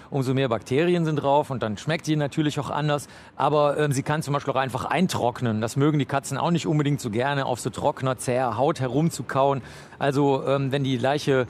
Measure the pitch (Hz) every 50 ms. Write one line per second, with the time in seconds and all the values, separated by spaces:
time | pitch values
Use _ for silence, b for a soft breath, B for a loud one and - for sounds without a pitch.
0 | B B - 139 127 123 131 131 135 127 113 107 - - 127 139 170 175 180 175
1 | 165 156 156 147 - 143 139 147 147 - 139 110 113 110 104 - - 147 160 151
2 | - 151 156 151 147 139 - - 151 147 - 151 123 - - 147 147 151 147 147
3 | - B B B B B B - 131 147 147 151 147 147 139 147 151 147 131 127
4 | - - 151 160 - - 143 143 - 139 135 131 135 131 117 127 - - 127 151
5 | 185 - - 101 104 120 117 - 127 117 107 107 110 120 - 139 139 156 151 147
6 | 131 - - 139 - - 143 127 - 165 175 156 - 185 160 151 147 143 147 -
7 | - 120 101 113 123 139 143 139 135 120 123 - - 127 - - 95 143 147 -
8 | 139 131 131 - - - 120 123 131 123 107 113 135 156 165 - 131 127 117 143
9 | 160 165 - - 123 - - 139 135 139 139 135 B B B B B B B B
10 | 131 143 135 143 143 143 135 135 - 131 135 139 139 135 123 143 135 135 131 120
11 | 123 131 143 151 - 147 135 131 123 107